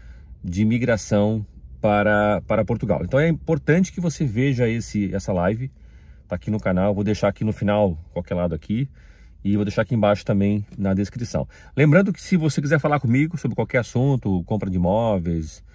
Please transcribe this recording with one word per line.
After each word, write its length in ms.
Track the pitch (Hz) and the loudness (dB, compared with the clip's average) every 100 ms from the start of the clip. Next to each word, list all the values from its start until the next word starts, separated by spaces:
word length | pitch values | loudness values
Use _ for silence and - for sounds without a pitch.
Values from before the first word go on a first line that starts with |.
| - - - - | -20 -20 -20 -12
de 200 | - 87 | -6 0
imigração 840 | 107 120 127 110 - 104 104 110 104 - - - | 2 2 2 0 0 2 2 0 -6 -14 -20 -4
para, 640 | 107 104 104 104 104 98 | 2 4 4 4 2 0
para 200 | - 107 | 0 0
Portugal. 380 | 107 113 104 95 | 0 -2 -2 -2
Então 160 | 90 131 | 0 2
é 80 | 165 | 2
importante 640 | 160 - 160 - 165 190 | 0 -2 -2 2 2 2
que 80 | - | -2
você 240 | 175 - | -4 -2
veja 440 | 143 104 139 123 117 | -2 0 0 2 0
esse, 460 | 113 - 104 98 | 0 -4 -4 -2
essa 180 | 95 101 | -4 -2
live, 380 | 90 90 113 131 - - - - - - | 0 0 -2 -6 -12 -20 -20 -20 -20 -10
tá 80 | |
aqui 160 | 90 - | -8 -4
no 80 | 107 | -4
canal, 340 | 101 90 98 | 0 0 2
vou 120 | 98 | 0
deixar 240 | 104 104 101 | 0 0 0
aqui 160 | - | 0
no 80 | 110 | -2
final, 440 | 98 101 104 101 80 - | 0 0 2 2 0 -8
qualquer 220 | - - | -10 -6
lado 180 | 90 87 | -2 -2
aqui, 380 | 78 - 110 135 - - - - - | -4 -4 -4 -4 -8 -20 -20 -20 -8
e 100 | 98 | -2
vou 100 | 104 | 0
deixar 180 | 104 107 | 0 -2
aqui 120 | 107 | 0
embaixo 300 | 117 101 101 | 2 2 2
também 420 | - 101 101 104 101 - | 0 0 2 0 -4 -4
na 160 | 95 | -2
descrição. 540 | 95 101 - 117 80 67 - - - | 0 -2 -6 -6 -6 -6 -12 -8 2
Lembrando 360 | 147 175 202 | 4 6 4
que 80 | 175 | -2
se 160 | - 180 | -2 0
você 240 | 156 151 | 2 0
quiser 200 | 143 151 | 0 0
falar 180 | 151 147 | 2 0
comigo 400 | 117 127 156 165 | 2 2 0 -2
sobre 160 | 120 | -4
qualquer 240 | - 110 127 | -4 -2 -2
assunto, 640 | 113 120 139 131 104 92 | -2 0 2 0 0 -2
compra 260 | 85 107 98 | -2 -4 -2
de 60 | |
imóveis, 880 | 90 87 104 117 98 85 82 78 - - | 0 2 2 2 0 -2 -4 -6 -12 -20